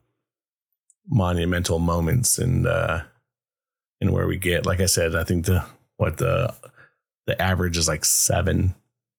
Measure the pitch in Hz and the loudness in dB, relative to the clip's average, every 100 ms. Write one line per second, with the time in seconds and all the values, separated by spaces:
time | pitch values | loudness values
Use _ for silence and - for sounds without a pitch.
0 | _ _ _ _ _ _ _ _ _ _ | _ _ _ _ _ _ _ _ _ _
1 | 202 107 90 87 85 87 87 82 85 85 | -2 0 2 0 0 0 0 0 0 0
2 | 82 127 - - 85 85 85 85 82 80 | 2 0 0 0 0 0 0 0 -2 -4
3 | - _ _ _ _ _ _ _ _ _ | -6 _ _ _ _ _ _ _ _ _
4 | 92 90 90 90 90 82 92 87 90 - | 0 0 0 -2 0 0 0 0 0 2
5 | 82 82 85 90 82 90 - - _ - | 0 -2 0 0 2 0 -2 -12 _ -4
6 | - 80 87 87 - - - - - _ | -4 0 -2 0 -2 -6 -18 -20 -20 _
7 | _ _ - - 92 90 90 85 78 78 | _ _ -6 -2 0 0 0 0 -2 0
8 | - - - 85 82 87 92 - _ _ | 0 0 2 2 2 2 0 -2 _ _
9 | _ | _